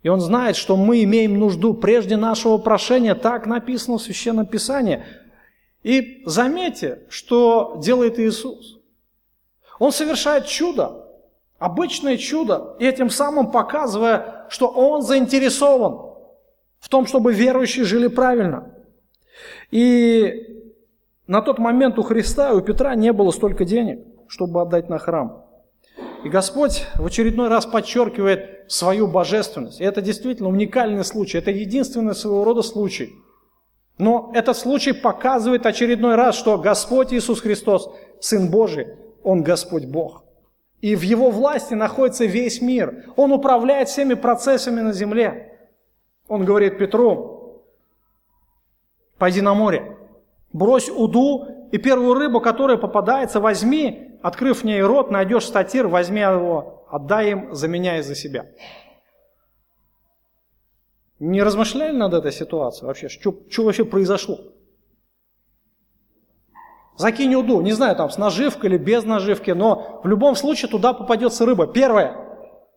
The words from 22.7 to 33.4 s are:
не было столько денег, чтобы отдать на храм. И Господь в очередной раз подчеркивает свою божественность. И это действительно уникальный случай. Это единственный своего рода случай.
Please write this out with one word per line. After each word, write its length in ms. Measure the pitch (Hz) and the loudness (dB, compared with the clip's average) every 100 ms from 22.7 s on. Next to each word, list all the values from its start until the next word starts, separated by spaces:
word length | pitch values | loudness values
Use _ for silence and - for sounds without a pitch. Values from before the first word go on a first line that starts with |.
| - 269 240 | 0 0 2
не 160 | 220 | 2
было 200 | 220 190 | 4 2
столько 340 | - 208 185 175 | 2 -2 -2 -2
денег, 400 | 226 220 - - _ _ | 0 -2 -6 -16 _ _
чтобы 340 | - 180 170 | -8 -4 -2
отдать 280 | 175 175 170 | 0 0 -2
на 80 | 160 | -6
храм. 480 | - 165 120 - _ _ _ _ _ - - - | -4 -4 -4 -10 _ _ _ _ _ -20 -18 -14
И 60 | 151 | -2
Господь 560 | 190 190 262 294 - - - | -2 0 -2 0 -2 -4 -2
в 100 | 165 | -2
очередной 440 | - 226 220 240 | 0 0 0 2
раз 160 | 226 233 | 0 0
подчеркивает 1040 | 220 220 247 220 - 196 190 - - - | -4 -2 0 0 0 0 0 -4 -20 -8
свою 360 | - 175 202 208 | -2 0 2 2
божественность. 760 | 175 165 208 202 156 127 - | 0 0 -2 -4 -8 -12 -4
И 20 | |
это 180 | 190 202 | -4 -2
действительно 480 | 190 214 254 240 190 | -4 -4 -6 -4 -2
уникальный 540 | 196 208 254 226 202 | 0 0 0 0 -2
случай. 340 | 175 220 196 170 | -4 -4 -4 -2
Это 140 | 180 | -2
единственный 640 | 196 202 254 269 240 220 220 | -4 -2 -2 -2 -2 -4 -4
своего 280 | 214 202 | -2 0
рода 180 | 214 233 | 2 2
случай. 520 | 226 214 196 - 120 - _ _ | -2 -2 -4 -4 -12 -14 _ _